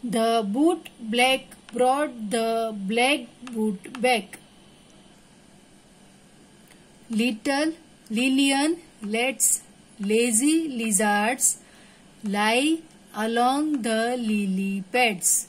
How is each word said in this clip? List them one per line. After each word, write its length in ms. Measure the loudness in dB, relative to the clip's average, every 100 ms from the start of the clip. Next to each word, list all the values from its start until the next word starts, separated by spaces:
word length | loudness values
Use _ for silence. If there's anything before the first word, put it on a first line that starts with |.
The 440 | -2 0 2 2 0
boot 420 | 2 2 2 -4 -14
black 440 | -6 2 2 2 -4 -20 -12
brought 580 | 0 2 2 0 -6 -4
the 420 | -2 0 0 -2
black 540 | -6 -4 0 2 0 -4 -18 -12
boot 500 | -4 -2 -4 -10 -4
back. 380 | 0 0 -2 -18 -20 -20 -20 -20 -20 -20 -20 -20 -20 -20 -20 -20 -20 -20 -20 -20 -20 -20 -20 -20 -20 -20 -20 -20 -20 -20 -6
Little 640 | 0 0 0 -2 0 0 -4 -14 -20 -6
Lillian 680 | -2 2 2 2 2 0 -2 -8 -14
lets 580 | -6 -2 -2 0 0 0 -6 -20 -20 -8
lazy 680 | 0 2 2 2 2 2 0
lizards 880 | -4 -2 0 2 2 0 0 -2 -2 -12 -20 -20 -20 -20 -12
lie 540 | -6 0 2 2 0 -2 -6 -20 -16
along 680 | -6 -2 2 2 2 0 -2
the 340 | -2 0 0 -2
lily 680 | -2 -2 0 -2 -2 -6 -4
pads. 560 | 0 2 0 0 -2